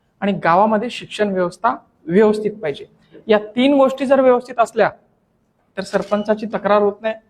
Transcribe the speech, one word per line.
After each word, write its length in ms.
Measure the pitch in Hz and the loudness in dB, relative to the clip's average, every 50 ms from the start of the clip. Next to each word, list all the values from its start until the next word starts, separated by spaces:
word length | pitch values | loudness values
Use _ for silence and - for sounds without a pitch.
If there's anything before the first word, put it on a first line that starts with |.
| _ _ _ - | _ _ _ -6
आणि 120 | 196 202 | -4 -4
गावामध्ये 580 | 190 160 - 170 165 185 208 220 220 208 226 240 | -4 0 0 2 4 4 4 4 2 0 -2 -4
शिक्षण 420 | - - 190 - - - 208 202 | -10 -12 -14 -12 -4 -4 -2 -2
व्यवस्था 420 | 190 185 180 175 175 - - 240 269 - _ _ _ _ - | 0 -2 -2 -4 -4 -4 -4 -4 -4 -4 _ _ _ _ -6
व्यवस्थित 460 | 160 170 202 220 214 208 214 214 208 - - | 0 2 4 4 4 2 0 -2 -6 -6 -6
पाहिजे. 240 | - 151 139 - - - _ _ _ _ _ - - | -6 -8 -6 -8 -12 -20 _ _ _ _ _ -12 -2
या 120 | - 208 208 | 0 0 0
तीन 400 | 208 - - 247 254 277 285 269 | 0 -2 -2 0 2 2 4 4
गोष्टी 280 | 269 262 262 269 285 | 2 2 0 -2 0
जर 140 | 247 277 269 | 0 2 4
व्यवस्थित 340 | 262 254 247 240 247 262 254 - | 4 4 2 2 0 -6 -2 -2
असल्या 320 | 220 - - 226 196 151 - _ _ _ _ _ _ _ _ _ _ _ _ _ _ _ - | -2 -2 0 0 0 0 -2 _ _ _ _ _ _ _ _ _ _ _ _ _ _ _ -12
तर 60 | 196 | -12
सरपंचाची 640 | 190 - - 190 185 - 208 208 214 226 214 214 240 | -10 -4 -4 -4 -2 -2 -2 -2 0 -2 -4 -4 -4
तक्रार 360 | 208 220 - - 202 208 208 | -8 -8 -4 0 2 2 2
होत 100 | 208 202 202 202 | 2 0 -2 -4
नाही 140 | 220 220 220 - _ | -6 -8 -8 -8 _